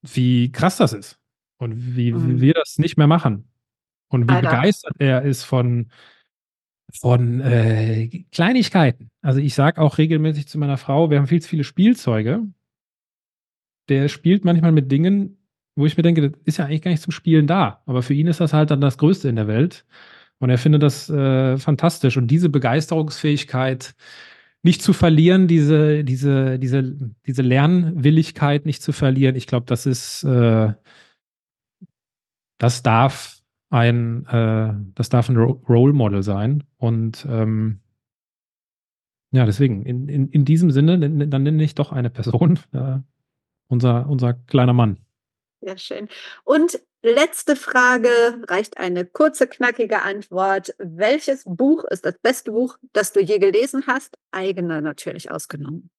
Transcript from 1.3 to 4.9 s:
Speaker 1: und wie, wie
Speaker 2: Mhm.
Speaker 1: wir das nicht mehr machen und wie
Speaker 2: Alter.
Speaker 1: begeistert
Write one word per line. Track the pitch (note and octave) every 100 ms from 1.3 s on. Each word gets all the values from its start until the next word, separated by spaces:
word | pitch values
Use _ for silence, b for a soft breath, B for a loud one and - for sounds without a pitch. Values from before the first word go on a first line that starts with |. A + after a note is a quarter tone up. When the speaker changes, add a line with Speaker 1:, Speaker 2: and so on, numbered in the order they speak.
| _ _ _
Speaker 1:
und | A#2+ A2+ B2 B2
wie, | A#2+
wie | A#2 B2
Speaker 2:
Mhm. | B2
Speaker 1:
wir | C3
das | D#3+ D3+ -
nicht | E3 -
mehr | D3
machen | E3 C#3 G#2 - _ _ _ _ _ _
und | B2+ A#2
wie |
Speaker 2:
Alter. | B2+ A#2+
Speaker 1:
begeistert | A#2+ E3+ G#3 -